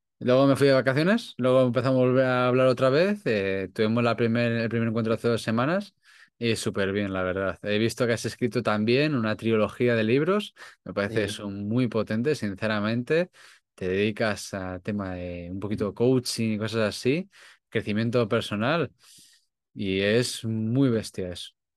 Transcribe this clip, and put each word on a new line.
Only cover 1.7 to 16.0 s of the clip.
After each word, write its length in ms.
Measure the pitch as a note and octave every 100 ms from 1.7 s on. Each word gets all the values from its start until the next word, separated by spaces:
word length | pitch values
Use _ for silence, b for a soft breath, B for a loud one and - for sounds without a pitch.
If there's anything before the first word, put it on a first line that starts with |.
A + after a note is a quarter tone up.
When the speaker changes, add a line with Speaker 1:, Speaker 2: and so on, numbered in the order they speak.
| B2 C3+ C3
Speaker 1:
a 80 | B2+
volver 200 | B2+ C3
a 220 | B2+ B2
hablar 200 | B2+ C3
otra 220 | B2+ C3
vez, 320 | C#3 F#3+ G#3 C#3+
eh, 440 | G#2+ G2 F#2+ F#2+
tuvimos 300 | - G#2+ A#2
la 120 | A#2 A2+
primer, 360 | A#2 A#2 A#2+
el 160 | A#2 A2+
primer 200 | A#2 A2+
encuentro 240 | A2 A2+
hace 140 | A2 A#2
dos 140 | A2+
semanas 540 | - A2+ C3 F#3 G3+ _ b b b _
y 180 | A#2 G#2+
súper 360 | - G2+ G2
bien, 180 | G2+ G2+
la 100 | F#2+
verdad. 360 | F#2 F2+ F#2+ E2+
He 140 | G#2 G#2
visto 260 | A2+ - A#2+
que 60 |
has 120 | A#2 A#2
escrito 380 | - B2+ B2
también 520 | A2+ G#2+ G#2+ B2+ D3+ C#3
una 200 | A2 G#2+
trilogía 600 | A2 A2 G#2 - B2 A#2
de 80 |
libros, 500 | A2 C3 D#3+ G#3 G3+ B B B -
me 80 |
parece 320 | F#2 G2+ A2 G2
Speaker 2:
Sí. 0 |
Speaker 1:
eso 240 | G#2 G#2
muy 380 | G2+ G2+ A#2 B2
potente, 480 | A2 G2+ A2 C3 D3
sinceramente. 920 | G#2 F#2+ A2 G#2+ G#2 A#2 B2 D#3 F3+ B B B _ -
Te 120 | F#2
dedicas 640 | F#2+ G#2 G#2 A2+ G2 -
a 260 | G2+ F#2 F#2
tema 360 | G2+ G#2 F#2+ F2+
de 340 | F2+ F2 F2
un 80 | F#2+
poquito 280 | G2+ G2+ G#2
de 60 |
coaching 580 | -